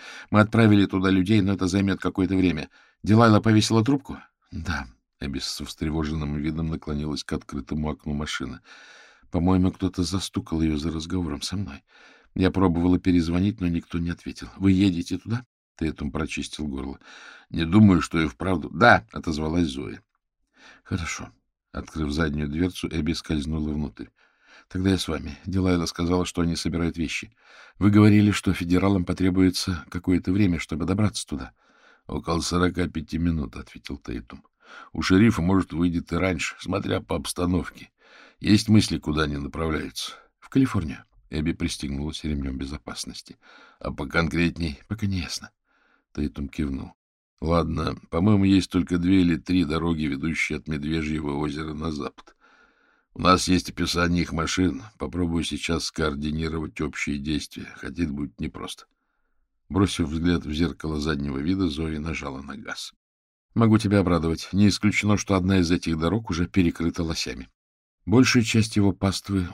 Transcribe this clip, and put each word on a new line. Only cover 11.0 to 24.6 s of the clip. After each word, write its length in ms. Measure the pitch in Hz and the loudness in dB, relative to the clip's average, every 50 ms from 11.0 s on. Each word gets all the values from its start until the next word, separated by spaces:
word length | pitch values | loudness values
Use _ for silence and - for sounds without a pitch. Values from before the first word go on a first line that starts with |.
| 78 85 92 92 87 76 71 71 | -6 -6 -4 -4 -4 -4 -6 -8
со 140 | - - 92 | -8 -6 -6
мной. 260 | 101 98 - 69 - _ _ _ _ - - _ _ _ _ - | -6 -6 -8 -10 -16 _ _ _ _ -20 -20 _ _ _ _ 0
Я 160 | 98 92 90 | 2 2 2
пробовала 480 | - 92 95 90 82 85 87 90 90 90 | 4 4 4 4 4 4 2 4 2 2
перезвонить, 640 | - 95 87 87 80 82 85 90 95 104 104 107 | 4 4 4 4 2 2 0 0 0 0 0 -2
но 80 | 92 87 | -2 -2
никто 300 | 85 82 - - - 85 | -2 -4 -4 -6 -6 -4
не 120 | 85 87 | -4 -4
ответил. 380 | 85 - - 67 - - 80 - - | -6 -8 -10 -12 -12 -12 -14 -16 -4
Вы 160 | - 95 98 | 2 4 4
едете 460 | 95 92 101 98 87 85 87 - 95 85 | 6 6 4 2 2 0 -4 -6 -8 -8
туда?" 260 | - 101 113 - - _ _ _ _ _ _ - | -6 -6 -6 -6 -8 _ _ _ _ _ _ -6
Тейтум 320 | 80 78 71 - 76 69 | -4 -4 -4 -4 -6 -6
прочистил 560 | 67 78 78 - - 76 71 - - - 78 | -4 -6 -6 -6 -6 -8 -8 -8 -8 -8 -8
горло. 320 | 73 67 69 67 69 67 - _ - - - - - - - _ _ | -8 -8 -8 -8 -10 -12 -14 _ -20 -20 -20 -20 -20 -20 -20 _ _
"Не 140 | - 80 82 | -4 -2 0
думаю, 360 | 82 90 107 110 101 92 82 | 4 8 8 10 10 8 6
что 200 | - - - 82 | 4 0 0 0
и 60 | 80 | 0
вправду". 440 | 73 - - 82 95 92 78 71 - | -2 -2 -4 -2 -2 -2 -2 -4 -4
"Да", — 360 | - 82 120 120 104 - - _ | 0 4 6 8 8 6 4 _
отозвалась 560 | - 73 - 87 76 76 78 78 82 87 85 73 | -12 -8 -6 -4 -4 -4 -2 -2 0 0 0 0
Зоя. 340 | 65 69 62 53 - - _ _ _ _ _ _ _ _ _ _ _ _ - - - _ | -2 -6 -10 -10 -12 -14 _ _ _ _ _ _ _ _ _ _ _ _ -20 -20 -20 _
"Хорошо". 480 | _ - 101 87 82 - - - - - - _ _ _ _ _ _ _ | _ -6 -6 -4 -4 -6 -8 -10 -12 -16 -18 _ _ _ _ _ _ _
Открыв 380 | - 71 69 - - 80 78 73 | -12 -12 -12 -8 -6 -4 -4 -2
заднюю 360 | 71 82 82 76 73 76 76 71 | 0 0 0 0 -2 -4 -4 -4
дверцу, 400 | 73 80 90 90 - - - 82 | -2 -2 -2 -2 -2 -4 -8 -6
Эбби 240 | 82 82 73 85 | -4 -4 -2 -2
скользнула 600 | 82 - - - 82 76 69 78 78 78 76 76 | -4 -4 -4 -4 -4 -4 -2 -4 -4 -4 -4 -4
внутрь. 340 | 73 76 73 69 - - 67 - _ _ _ _ _ _ _ _ - - | -4 -4 -6 -8 -8 -12 -18 -18 _ _ _ _ _ _ _ _ -20 -20